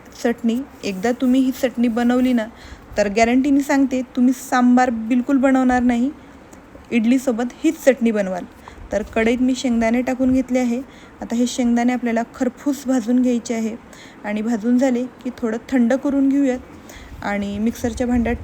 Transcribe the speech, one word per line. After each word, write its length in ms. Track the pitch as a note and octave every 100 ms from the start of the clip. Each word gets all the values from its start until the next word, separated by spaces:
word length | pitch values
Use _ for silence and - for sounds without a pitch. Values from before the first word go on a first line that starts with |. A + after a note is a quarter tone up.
| - -
चटणी. 360 | A#3 A#3 A3+ A#3 C#4+ -
एकदा 260 | G3+ F#3 A3+
तुम्ही 280 | B3 B3+ C4
ही 100 | C4
चटणी 380 | - B3 - A#3+
बनवली 440 | A3+ A#3+ B3+ B3+
ना, 140 | A#3+ A3 - - - - -
तर 120 | G#3
गॅरंटीने 520 | G3+ A3+ B3+ C#4 C#4
सांगते 420 | C#4 C#4 C4+ B3+
तुम्ही 300 | B3 - B3 B3+ -
सांबार 400 | B3+ B3 B3 B3+
बिलकुल 460 | A3+ A3 B3 A#3+ C#4
बनवणार 460 | C4+ C4 B3+ B3
नाही, 280 | B3 A#3 C4 - - - - - - - -
इडलीसोबत 540 | A#3 A3 C4 C4 A3+ B3 -
हीच 100 | D#4+ D#4+
चटणी 260 | C#4+ B3 A3+
बनवाल. 340 | G#3 F#3+ F3+ - - - - -
तर 100 | G3+
कढईत 360 | G#3+ A3+ A3+ B3
मी 160 | B3+ C4
शेंगदाणे 460 | B3+ A3+ A3+ A#3+
टाकून 300 | B3+ B3+ C4
घेतले 260 | C4 B3+ B3+
आहे. 200 | B3 A#3+ C#4+ - - -
आता 140 | G3+
हे 120 | A#3 B3
शेंगदाणे 460 | - A#3+ A#3 A#3+
आपल्याला 300 | B3 A#3+ A3 A#3
खरपूस 500 | - C4 - D4 C#4+ A#3+
भाजून 360 | C4 G#3+ B3
घ्यायचे 320 | B3+ A#3+ A#3
आहे 220 | A3+ A3 A#3 - - - -
आणि 180 | G#3 G#3
भाजून 360 | A3 A#3 A#3 B3
झाले 260 | C4+ A#3+
की 260 | B3+ - B3+ -
थोडं 200 | A#3 A3+ -
थंड 240 | C4+ A#3
करून 340 | C4+ C#4+ C#4 C4+
घेऊयात 300 | C#4+ C#4 B3+ - - - - - -
आणि 360 | G3+ G3+ G3+ G3+
मिक्सरच्या 480 | A3+ - B3 A3+ B3
भांड्यात 280 | B3 A#3 A#3+